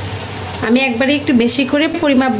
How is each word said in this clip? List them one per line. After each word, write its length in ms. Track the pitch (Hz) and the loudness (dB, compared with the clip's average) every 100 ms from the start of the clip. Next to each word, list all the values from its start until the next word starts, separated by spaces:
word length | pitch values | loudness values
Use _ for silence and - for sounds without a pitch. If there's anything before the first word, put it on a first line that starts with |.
| - - - - - - 220 | -8 -8 -8 -10 -10 -6 0
আমি 120 | 247 269 | 2 2
একবারে 240 | 233 262 285 | 0 0 0
একটু 120 | 285 247 | 2 2
বেশি 200 | 233 - 277 | 2 0 0
করে 140 | 294 320 330 | 2 0 0
পরিমাপ 320 | 302 262 262 | 2 2 2